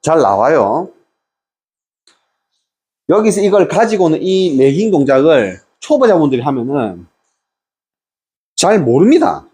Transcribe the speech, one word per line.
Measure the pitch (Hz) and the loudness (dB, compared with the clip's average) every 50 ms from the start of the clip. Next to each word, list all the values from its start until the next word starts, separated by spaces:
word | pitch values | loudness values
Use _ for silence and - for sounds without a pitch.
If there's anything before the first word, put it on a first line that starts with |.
| - | -2
잘 | 151 160 165 | 0 0 2
나와요. | 131 98 101 98 113 135 160 143 107 98 113 156 185 - - _ _ _ _ _ _ _ _ _ _ _ _ _ _ _ _ _ _ _ _ _ _ _ _ _ _ _ _ _ _ _ _ _ _ _ _ _ _ _ _ _ _ - | 2 2 0 0 0 0 2 2 0 0 -2 -4 -6 -8 -14 _ _ _ _ _ _ _ _ _ _ _ _ _ _ _ _ _ _ _ _ _ _ _ _ _ _ _ _ _ _ _ _ _ _ _ _ _ _ _ _ _ _ -2
여기서 | 170 208 214 220 180 202 | -2 0 0 0 -2 0
이걸 | 196 202 196 202 180 | -2 0 2 0 0
가지고는 | - 160 185 233 214 214 196 185 165 156 - | 0 0 -2 0 0 0 0 0 0 0 -2
이 | - 185 190 190 185 175 147 | -2 -2 -2 0 -2 -2 0
레깅 | 131 135 139 139 165 214 226 | 2 0 2 0 0 -2 0
동작을 | 190 147 139 127 135 131 139 160 156 135 107 95 90 - _ _ _ _ | 0 0 0 2 2 2 2 2 2 2 0 -2 -6 -12 _ _ _ _
초보자분들이 | - - 302 277 262 226 196 180 156 139 131 123 | -4 -2 0 2 2 2 2 2 2 0 -2 -2
하면은 | 120 147 139 127 117 127 139 143 120 104 90 87 85 _ _ _ _ _ _ _ _ _ _ _ _ _ _ _ _ _ _ _ _ _ _ _ _ _ _ _ _ _ _ | -4 -4 -4 -4 -6 -6 -6 -6 -6 -6 -8 -14 -20 _ _ _ _ _ _ _ _ _ _ _ _ _ _ _ _ _ _ _ _ _ _ _ _ _ _ _ _ _ _
잘 | - - 180 214 208 | -2 0 2 2 2
모릅니다. | 147 120 117 139 180 226 311 330 - - - - - _ | 2 2 2 2 4 4 4 2 2 0 -4 -6 -12 _